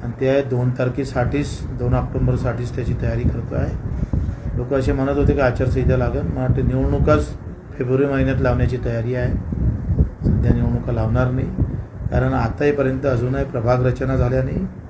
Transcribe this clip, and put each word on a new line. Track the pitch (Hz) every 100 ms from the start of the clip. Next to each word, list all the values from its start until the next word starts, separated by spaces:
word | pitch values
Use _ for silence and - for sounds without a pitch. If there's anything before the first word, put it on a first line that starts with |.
आणि | 120
ते | 113 131 139
दोन | 135 123 127
तारखेसाठीच, | 123 127 127 135 127 120 143 143 - -
दोन | - 123
ऑक्टोबरसाठीच | 127 123 131 127 123 127 117 120 -
त्याची | 117 120
तयारी | 120 113
करतो | 123 127 - 127
आहे. | 127 120 - - - - - - - -
लोक | 123
असे | 135 123
म्हणत | 139 135
होते | 143 135
की | 143
आचारसंहिता | 127 120 127 131 123 127
लागेल, | 120 127
मला | - 131
वाटते | 127 131
निवडणुकाच | 123 131 135 143 139 151 151 - - - - -
फेब्रुवारी | 127 131 139
महिन्यात | 135 131 131
लावण्याची | 120 120 123 127 123
तयारी | 117 113 127
आहे. | 123 - - - - - - - - - -
सध्या | - 120
निवडणुका | 117 120 120 123
लावणार | 117 110 120 127
नाही, | 127 - - - - - - -
कारण | 123 127
आताहीपर्यंत | 131 113 - 147 147 131 131 139
अजूनही | 127 127 135
प्रभाग | 131 127 117 127 127
रचना | 120 131 131
झाल्या | 123 131
नाही | 135 - 190 - -